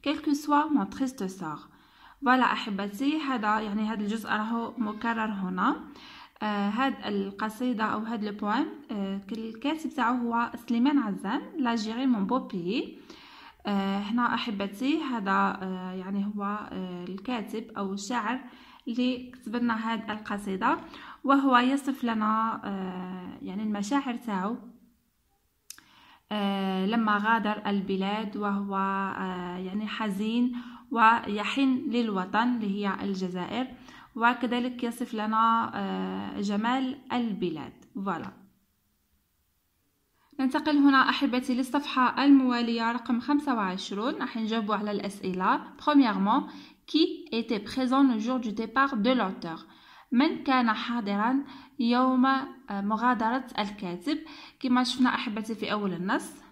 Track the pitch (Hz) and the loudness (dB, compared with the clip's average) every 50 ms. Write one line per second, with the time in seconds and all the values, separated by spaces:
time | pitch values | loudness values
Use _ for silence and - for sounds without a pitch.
0 | - 277 311 311 - 311 285 285 - 294 294 294 302 311 302 240 196 196 - - | -2 -2 -4 -2 0 0 0 0 0 2 2 2 2 2 2 0 0 0 -2 -4
1 | 269 254 254 - 196 190 190 - 175 156 151 147 - - - - _ _ _ _ | -4 -4 -4 -6 -6 -6 -6 -8 -8 -8 -10 -10 -14 -20 -20 -20 _ _ _ _
2 | - - - _ 277 - 254 262 247 - - - - 233 202 190 202 208 202 196 | -20 -20 -18 _ 2 4 4 6 4 2 2 0 -4 -4 -4 -4 -4 -4 -4 -2
3 | 262 277 311 320 302 269 262 240 208 208 214 220 214 208 202 214 220 214 226 208 | 0 0 0 0 -2 -2 -2 0 2 2 0 0 0 -2 -2 -2 -2 -2 -2 -2
4 | 214 202 214 226 202 - - 208 214 220 233 233 233 226 - - 226 208 208 214 | -2 -2 -2 -4 -2 -2 -2 -2 0 -2 -2 -2 -4 -4 -4 -4 -4 -4 -4 -4
5 | - 233 233 226 220 220 208 196 190 185 185 185 190 247 302 - - - - - | -2 -2 0 0 -2 -2 -2 -4 -4 -4 -2 0 2 2 0 0 -6 -16 -18 -20
6 | - - - - - - _ - 220 214 208 202 202 202 208 233 262 269 - - | -20 -20 -20 -20 -20 -20 _ -6 -4 -2 0 0 0 0 0 0 0 0 -2 -4
7 | - 208 208 202 196 196 202 202 220 220 214 - 254 254 247 202 220 214 208 214 | -6 -4 -2 -2 -4 -4 -4 -4 -6 -6 -4 -4 -2 -2 0 0 -2 -2 -2 -4
8 | 220 220 233 220 208 208 202 214 214 208 208 254 320 392 - - - - 220 202 | -4 -4 -4 -4 -4 -4 -4 -4 -2 0 0 0 0 -2 -4 -12 -12 -10 -6 -4
9 | 196 190 196 196 196 - 233 220 220 226 220 - - 277 320 311 - 262 - - | -4 -4 -4 -6 -8 -8 -8 -8 -8 -10 -10 -4 -4 -2 -2 -2 -4 -6 -2 0
10 | 233 226 254 247 240 233 233 233 240 - - 226 - - 233 233 240 285 302 277 | 2 2 2 0 0 0 0 0 0 0 -4 -12 -4 -2 2 4 4 6 4 4
11 | 226 214 190 285 - 190 233 - 494 494 440 339 262 240 233 233 208 214 226 240 | 2 2 -4 -4 -2 -2 -2 -2 -4 -6 -4 -2 0 0 0 0 -2 -4 -4 0
12 | 262 269 247 208 190 185 240 262 254 - - 185 170 175 208 277 427 - - - | 2 2 2 2 2 2 0 0 0 -2 -6 -4 -2 0 0 -2 -2 -4 -8 -16
13 | - - - - - - - - - - - _ - 202 202 196 196 196 196 202 | -20 -20 -20 -20 -20 -20 -20 -20 -20 -20 -20 _ -4 -2 0 0 0 0 0 -2
14 | 208 208 233 240 240 - - 240 - 233 208 196 202 196 196 - 254 269 311 320 | -2 0 0 2 2 2 0 -2 -2 -4 -4 -4 -4 -6 -4 -2 0 0 0 0
15 | 311 269 254 226 196 196 190 196 196 196 196 202 190 190 185 185 185 185 185 185 | 0 -2 -4 -2 0 0 2 2 2 2 0 -2 -4 -6 -6 -6 -6 -8 -8 -8
16 | 185 190 196 202 196 208 208 202 202 202 208 214 214 - - 185 185 185 180 180 | -6 -4 -2 -2 -2 -2 -2 -4 -4 -4 -4 -4 -6 -8 -8 -8 -6 -6 -8 -8
17 | 175 180 180 202 - - 254 233 196 - - 220 - - - - 202 190 196 202 | -8 -10 -10 -8 -6 -6 -6 -4 -6 -6 -6 -8 -8 -8 -8 -6 -4 -4 -4 -6
18 | - - 247 240 214 214 247 254 - - - - - - - - _ - 233 240 | -6 -4 -4 -2 -2 -2 -4 -4 -6 -14 -20 -20 -20 -20 -20 -14 _ -6 -2 0
19 | 247 247 254 247 - - - - - - 208 240 240 240 226 220 220 226 226 214 | 0 0 0 -2 -8 -14 -16 -14 -12 -6 -4 0 0 0 0 0 -2 -2 -4 -4
20 | - 208 214 214 - - 208 202 202 208 190 185 220 247 311 339 - - - - | -4 -6 -8 -8 -6 -6 -6 -6 -4 -4 -4 0 2 2 2 0 -2 -14 -18 -18
21 | - - - - - 254 277 277 269 277 254 240 247 254 277 277 269 277 262 - | -18 -18 -18 -6 2 4 4 4 6 6 6 6 6 4 2 2 0 -2 -4 -2
22 | - 233 226 214 214 214 220 220 220 226 214 208 - 202 196 190 190 185 185 185 | -2 -2 0 2 2 2 2 2 2 0 -2 -4 -6 -6 -4 -4 -4 -6 -6 -8
23 | 185 185 185 185 180 185 - - - 190 185 202 220 214 208 202 202 208 277 277 | -8 -8 -10 -10 -10 -12 -12 -12 -10 -8 -6 -4 -2 -2 -2 -2 -2 0 0 0
24 | 277 269 233 - - 233 208 185 180 208 240 247 - - - - - _ _ _ | 0 0 -6 -6 -4 -4 -2 -2 -2 -2 -4 -6 -8 -16 -20 -20 -20 _ _ _
25 | _ _ _ _ _ _ _ _ _ _ _ _ _ _ - - _ _ _ - | _ _ _ _ _ _ _ _ _ _ _ _ _ _ -20 -20 _ _ _ -20
26 | - - - _ _ _ 214 208 202 202 196 196 196 190 190 190 190 196 220 233 | -20 -20 -20 _ _ _ -4 -2 0 0 0 0 0 0 0 0 0 2 2 2
27 | 226 214 208 202 208 220 233 226 202 208 208 208 - 202 202 202 185 180 196 185 | 2 2 2 2 4 2 2 2 2 -2 -4 -2 -2 -2 -2 0 0 0 -2 0
28 | 190 196 208 214 226 202 208 202 208 202 202 196 202 202 196 190 190 196 196 196 | 0 -2 -2 -2 -4 -6 -6 -4 -2 -2 -2 -2 -2 -2 -2 -2 0 0 0 -2
29 | 196 190 - - 190 185 185 180 180 180 175 180 185 185 185 208 214 208 - - | -2 -4 -4 -4 -4 -4 -4 -6 -6 -6 -8 -6 -8 -4 -4 -4 -4 -4 -4 -4
30 | 220 214 190 196 214 220 226 240 240 247 240 - - - - - - - 269 226 | -4 -2 -2 -2 -2 0 2 2 2 2 0 -4 -10 -12 -16 -18 -10 -4 2 6
31 | 220 220 233 233 - - 202 208 208 202 - 277 277 269 262 254 - 285 220 240 | 6 6 6 6 2 -2 -4 -2 -2 -2 2 2 4 4 4 2 0 0 2 2
32 | 240 220 208 190 185 190 190 208 233 247 247 233 214 202 196 208 208 202 190 - | 2 2 2 0 -2 0 2 2 2 2 2 0 0 -2 -2 0 0 -2 -2 -2
33 | 196 202 196 185 185 180 180 185 175 - - 233 262 262 - - - - - - | -2 -2 -2 -2 -2 -4 -4 -4 -6 -4 -2 -4 -4 -4 -8 -18 -20 -20 -20 -20
34 | - - _ 220 226 240 247 247 262 240 233 247 247 254 247 - - 233 233 - | -20 -14 _ 2 2 2 2 2 -2 -2 0 0 -2 -4 -4 -4 -4 -4 -4 -4
35 | 247 240 - 214 208 214 220 220 226 226 226 226 226 220 - 208 196 190 190 190 | -8 -6 -4 -4 -2 0 2 4 4 4 4 2 2 -2 -4 -4 -4 -4 -2 -4
36 | 185 190 190 190 202 202 - - 202 202 208 202 214 233 254 269 269 262 254 - | -4 -4 -4 -6 -6 -8 -6 -4 -4 -2 0 0 0 0 0 0 0 -2 -6 -8
37 | - - - 247 240 226 202 180 185 175 156 156 135 - - - - _ _ - | -10 -4 -2 -2 -2 -2 -2 -2 -2 -4 -4 -6 -10 -12 -16 -20 -20 _ _ -8
38 | 196 196 175 160 127 190 - - - - _ _ _ _ _ _ _ _ _ _ | -4 -4 -4 -4 -6 -10 -14 -18 -20 -20 _ _ _ _ _ _ _ _ _ _
39 | _ _ _ _ _ _ _ _ _ _ _ _ _ _ _ _ _ _ _ _ | _ _ _ _ _ _ _ _ _ _ _ _ _ _ _ _ _ _ _ _
40 | _ _ _ _ _ _ - - 269 254 269 302 302 311 294 285 277 285 269 269 | _ _ _ _ _ _ -4 0 0 2 2 2 2 4 4 8 8 8 8 8
41 | 254 - 247 - 285 247 226 254 247 - 254 240 262 262 - 285 285 - - 269 | 6 4 4 2 2 2 2 2 2 2 0 0 0 0 0 -2 -2 0 2 4
42 | 254 240 - - 262 285 277 269 262 254 247 240 240 226 233 233 226 226 233 240 | 4 4 4 4 8 10 10 10 10 6 2 2 2 0 0 0 0 0 0 -2
43 | 240 - 247 226 240 285 294 294 294 285 254 226 202 185 185 190 - - 202 196 | 0 0 0 0 2 2 2 2 2 2 0 0 0 -2 -2 -4 -6 -6 -4 -2
44 | 220 269 320 - 262 262 - 226 220 214 220 226 208 202 214 196 208 208 208 202 | -2 -2 -2 -2 -6 -6 -4 -4 -2 0 0 -2 0 0 0 0 0 -2 -2 -2
45 | 202 202 196 - - 185 185 185 185 208 254 311 - - - - - 294 302 277 | -2 -4 -8 -6 -4 -4 -2 2 2 2 2 2 0 -8 -16 -4 0 6 8 8
46 | 269 226 202 196 196 202 226 285 302 - - - - - - _ _ - - 302 | 8 8 4 2 4 4 4 2 2 -2 -10 -16 -18 -20 -20 _ _ -2 2 2
47 | 320 370 - - - - - 226 226 - 247 208 - - - 262 254 247 254 269 | 4 4 2 -6 -10 -4 -4 -4 -2 -2 -4 -4 -4 -6 -4 -2 0 2 4 6
48 | 277 269 240 214 214 233 262 254 233 226 202 214 226 220 - 269 269 277 285 220 | 6 6 6 2 0 0 -2 -2 -2 -2 -4 -4 -4 -2 2 2 2 2 2 2
49 | 196 240 262 254 214 190 190 - - 170 160 165 - - - - - - - - | 4 4 4 4 2 0 -2 -6 -8 -10 -10 -10 -14 -20 -20 -20 -20 -20 -20 -20
50 | - _ - 233 277 330 - - - - 269 254 247 226 214 208 - - 233 240 | -10 _ 2 4 4 4 2 -2 0 2 2 4 4 2 2 0 -2 -4 -4 -4
51 | 208 202 202 202 214 233 262 277 285 - - - - - - - 247 233 240 247 | -2 -2 0 2 2 2 2 0 -2 -4 -12 -20 -20 -20 -4 0 2 4 4 6
52 | 254 262 262 254 254 269 269 262 277 320 359 - - - 208 196 202 202 220 214 | 4 4 6 6 6 4 4 2 -2 -6 -12 -18 -10 -6 -6 -4 -2 -2 -2 2
53 | 226 247 254 208 226 220 240 269 254 - - - 214 202 202 - 208 175 175 180 | 2 2 2 2 2 0 0 0 -4 -4 -4 -4 -4 -4 -4 -6 -6 -6 -6 -4
54 | - 285 311 311 - - - - - - - _ - 262 247 247 254 247 - - | -2 -2 -2 -2 -4 -12 -18 -18 -20 -20 -16 _ 0 4 4 4 4 2 2 2
55 | 254 240 - - - 247 208 220 214 220 226 208 208 - 202 214 202 196 175 170 | 4 2 4 0 -2 -4 -4 -6 -4 -6 -6 -6 -2 -2 -2 0 0 0 -2 0
56 | 180 190 233 320 - - - - - - | 0 0 0 0 -2 -6 -14 -18 -20 -20